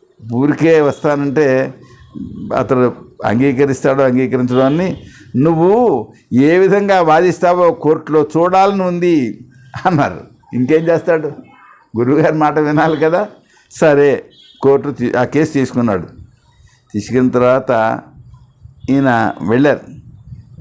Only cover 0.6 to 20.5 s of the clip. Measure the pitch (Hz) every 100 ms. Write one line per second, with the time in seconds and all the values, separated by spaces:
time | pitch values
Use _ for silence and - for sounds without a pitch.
0.6 | 160 160 147 131 156 143 143 131 147 131
1.6 | 131 131 - - - - - - - -
2.6 | 117 127 123 - - - 110 107 135 127
3.6 | 139 127 143 135 135 127 127 127 127 127
4.6 | 131 151 185 - - - - - 151 165
5.6 | 175 220 240 135 107 - - 117 143 175
6.6 | 190 202 202 190 165 156 180 165 175 180
7.6 | 175 165 147 156 - 151 151 160 175 185
8.6 | 196 196 180 175 175 160 120 - - -
9.6 | - - 185 165 120 82 - _ _ 123
10.6 | 127 160 165 165 160 165 151 147 - -
11.6 | - _ _ 107 123 156 156 156 151 151
12.6 | 151 151 160 151 160 175 208 - _ _
13.6 | _ - 165 143 143 120 - _ - -
14.6 | 135 139 135 120 120 120 123 143 160 143
15.6 | 131 123 117 95 80 - - _ _ _
16.6 | _ _ _ 107 101 120 127 123 123 131
17.6 | 131 120 110 117 - - - - - _
18.6 | - - - 135 135 117 110 - 85 117
19.6 | 143 127 - - - - - - -